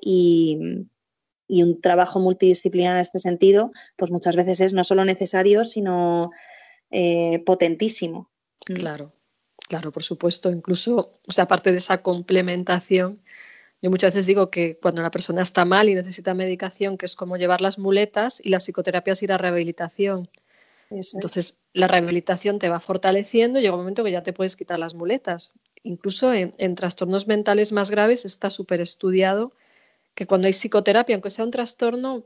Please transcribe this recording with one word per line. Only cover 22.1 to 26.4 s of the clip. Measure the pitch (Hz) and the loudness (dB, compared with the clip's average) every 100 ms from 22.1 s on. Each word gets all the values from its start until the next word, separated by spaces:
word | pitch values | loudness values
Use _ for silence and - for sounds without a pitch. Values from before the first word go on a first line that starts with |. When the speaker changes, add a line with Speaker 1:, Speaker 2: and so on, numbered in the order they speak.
| 175 165 180 208 202 | -2 -2 -2 -2 -2
Speaker 2:
te | 185 | -2
va | 170 | -4
fortaleciendo | - 185 190 190 208 233 233 262 | -4 -2 0 0 0 2 2 2
y | |
llega | 214 | 2
un | 180 | 0
momento | 180 196 | -4 -4
que | 220 | -2
ya | 175 | -4
te | 170 | -6
puedes | 180 190 - | -4 -4 -4
quitar | - 175 | -6 -6
las | 165 | -6
muletas. | 170 175 262 226 170 - _ _ _ | -6 -4 -4 -4 -8 -10 _ _ _
Incluso | - 175 196 190 254 | -12 -8 -6 0 0
en, | 233 | 2